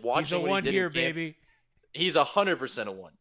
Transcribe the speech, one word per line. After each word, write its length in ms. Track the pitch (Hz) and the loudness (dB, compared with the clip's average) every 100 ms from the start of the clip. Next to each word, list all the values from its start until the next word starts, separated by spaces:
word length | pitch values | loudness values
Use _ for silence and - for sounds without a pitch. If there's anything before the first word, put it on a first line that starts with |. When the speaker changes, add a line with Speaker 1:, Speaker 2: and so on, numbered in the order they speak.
Speaker 1:
watching 220 | 117 135 | 0 0
Speaker 2:
He's 80 | 156 | 0
a 60 | 175 | -2
Speaker 1:
what 80 | 175 | 0
he 40 | |
Speaker 2:
one 100 | 196 | 0
Speaker 1:
did 80 | - | 0
in 40 | |
Speaker 2:
here, 140 | 190 180 | 0 0
Speaker 1:
camp, 60 | |
Speaker 2:
baby. 420 | 147 - 160 160 156 _ _ _ _ _ | 0 -2 -2 -8 -10 _ _ _ _ _
Speaker 1:
he's 240 | 139 180 156 | -4 0 4
a 80 | |
hundred 340 | 143 - 196 151 | 4 4 2 2
percent 300 | 127 - 107 | -2 -6 -6
a 40 | |
one. 200 | 95 87 _ | -8 -14 _